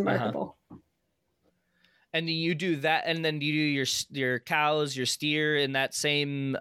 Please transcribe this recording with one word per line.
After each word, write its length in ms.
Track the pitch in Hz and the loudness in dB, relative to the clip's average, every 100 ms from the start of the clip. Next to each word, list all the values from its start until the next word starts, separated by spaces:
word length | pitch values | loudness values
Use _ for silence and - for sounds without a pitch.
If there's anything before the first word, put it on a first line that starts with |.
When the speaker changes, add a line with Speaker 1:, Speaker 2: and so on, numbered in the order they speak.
| 190 | 2
Speaker 1:
remarkable. 520 | 196 110 - 190 - - - _ _ _ _ _ _ _ _ _ _ _ _ _ | 2 0 -2 -6 -10 -20 -20 _ _ _ _ _ _ _ _ _ _ _ _ _
Speaker 2:
And 160 | 160 165 | -4 -2
you 260 | 160 165 156 | 0 0 0
do 220 | 185 147 | 0 0
that, 260 | 156 160 165 | 2 2 0
and 180 | 165 160 | -2 0
then 160 | 151 | 0
you 100 | 147 | 0
do 60 | 151 | 2
your 240 | 151 139 | 2 2
s-, 220 | 123 - - | 0 -2 -4
your 300 | 139 127 123 | -2 0 0
cows, 560 | - 156 151 156 147 131 | 0 2 2 2 0 -2
your 100 | 123 | -2
steer 520 | - 151 151 151 147 | -2 0 0 2 2
in 160 | 139 | 2
that 200 | 135 135 | 0 0
same, 640 | - 147 147 143 139 139 131 | 0 0 0 0 -2 -2 -2